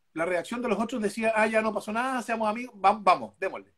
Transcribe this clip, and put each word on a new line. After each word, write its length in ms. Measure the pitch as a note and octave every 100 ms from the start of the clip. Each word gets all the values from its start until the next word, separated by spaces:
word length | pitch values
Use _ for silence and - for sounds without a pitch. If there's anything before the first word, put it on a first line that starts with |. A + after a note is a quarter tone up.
| _
la 120 | D#3 E3+
reacción 360 | F3 E3+ A#3+
de 80 | A#3+
los 100 | G3
otros 220 | A3+ B3+
decía, 320 | G#3 A3 A3 A3
"Ah, 120 | A3+
ya 140 | A3
no 120 | A3
pasó 180 | G3+ -
nada, 300 | A3 C4 B3+
seamos 240 | A3 A3+ G#3+
amigos, 260 | A3+ B3 G#3
vam-, 280 | F#3+ G#3+
vamos, 320 | G3 E3+ A2 -
démosle". 340 | F#3+ A#2 G2